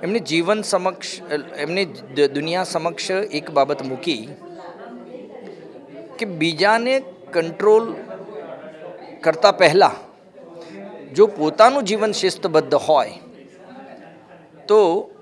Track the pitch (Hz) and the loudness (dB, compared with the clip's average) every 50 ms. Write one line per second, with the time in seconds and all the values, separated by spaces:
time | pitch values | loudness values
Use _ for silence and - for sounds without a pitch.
0 | - 170 208 233 175 139 156 165 170 175 214 214 208 - - 185 180 190 180 - | -4 -2 -2 -2 -2 0 -2 0 0 0 0 -2 0 -2 -2 0 0 -2 -4 -4
1 | - - - - - - 147 151 131 - - - 147 147 170 190 196 165 123 - | -12 -12 -12 -12 -8 -6 -6 -6 -6 -8 -8 -8 -6 -4 -2 -2 -2 -2 -6 -16
2 | - - 135 139 147 139 135 143 147 160 170 185 185 180 - 170 160 170 170 - | -16 -8 0 2 2 2 2 -2 -2 -2 -2 -2 -2 -2 -4 -2 -2 -2 -4 -4
3 | - - 185 190 208 208 143 151 151 170 160 143 135 135 147 139 139 135 131 123 | -6 -4 -2 -2 -2 -2 -4 -6 -6 0 2 2 4 4 2 -4 -4 -8 -8 -6
4 | - 175 151 110 107 139 143 - - - - - - - - - - - - - | -2 -2 -2 -2 -4 -12 -14 -16 -18 -18 -18 -18 -18 -18 -18 -16 -18 -16 -16 -18
5 | - - - - 208 208 - - - 190 175 165 160 - - 180 - - - - | -18 -16 -16 -16 -16 -16 -18 -18 -16 -16 -18 -18 -18 -18 -20 -20 -20 -20 -18 -18
6 | - - - - 226 208 180 156 156 170 160 147 185 202 220 233 233 247 262 269 | -18 -18 -10 -10 -8 -8 -4 -2 -2 -2 0 2 2 4 4 4 2 0 0 0
7 | 262 - - - - - - 170 165 165 160 - 190 208 214 220 226 226 - - | -2 -6 -18 -20 -18 -4 -2 -2 -2 -2 -4 2 4 6 6 6 4 2 -8 -10
8 | - - - - - - - - - - - - - - - - - - - - | -12 -14 -14 -14 -14 -14 -14 -14 -14 -14 -14 -16 -16 -18 -18 -16 -16 -16 -16 -16
9 | - - - - - 165 156 - - 202 196 - 190 156 151 190 190 135 101 - | -18 -18 -18 -2 0 0 0 2 0 0 2 4 2 4 6 6 4 4 2 -2
10 | - - - - _ - _ - - - - - - - - - - - - - | -14 -20 -20 -20 _ -20 _ -20 -20 -20 -20 -20 -18 -18 -18 -16 -16 -16 -16 -16
11 | - - 131 147 208 220 208 - 151 156 156 - 214 247 269 285 247 180 208 214 | -16 -8 6 6 6 6 6 0 -2 -2 6 6 6 6 6 4 0 0 0 0
12 | 214 220 202 - - 185 170 - - 185 156 156 147 135 143 143 - - 156 139 | 0 0 0 0 0 0 -2 0 -4 2 4 4 4 4 0 0 4 4 2 2
13 | 117 - - - - - - - - - - - - - - - - - - - | 2 0 -6 -16 -20 -20 -20 -20 -20 -20 -20 -20 -20 -20 -20 -20 -20 -20 -20 -20
14 | - - - - - - - - - - - - - - 208 214 202 170 165 202 | -20 -20 -20 -20 -20 -20 -20 -20 -20 -20 -20 -20 0 4 6 6 6 6 4 0
15 | 233 - - - | -2 -6 -16 -20